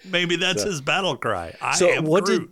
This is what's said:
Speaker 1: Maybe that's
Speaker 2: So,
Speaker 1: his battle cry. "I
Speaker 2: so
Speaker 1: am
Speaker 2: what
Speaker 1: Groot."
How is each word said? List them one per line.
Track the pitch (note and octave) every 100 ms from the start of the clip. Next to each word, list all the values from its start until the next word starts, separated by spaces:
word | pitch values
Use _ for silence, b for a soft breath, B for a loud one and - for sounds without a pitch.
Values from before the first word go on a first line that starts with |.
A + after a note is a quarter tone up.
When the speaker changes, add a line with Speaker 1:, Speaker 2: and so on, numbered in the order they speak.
| F#3+
Speaker 1:
Maybe | F3 F3 E3+
that's | F3+ G3
Speaker 2:
So, | G3+
Speaker 1:
his | E3
battle | C#3+ D#3+ F#3 C3
cry. | A#2+ F#2+ E2+ -
"I | B2+
Speaker 2:
so | D#3 F3
Speaker 1:
am | D3 D#3
Speaker 2:
what | F3
Speaker 1:
Groot." | G3+ F#3 -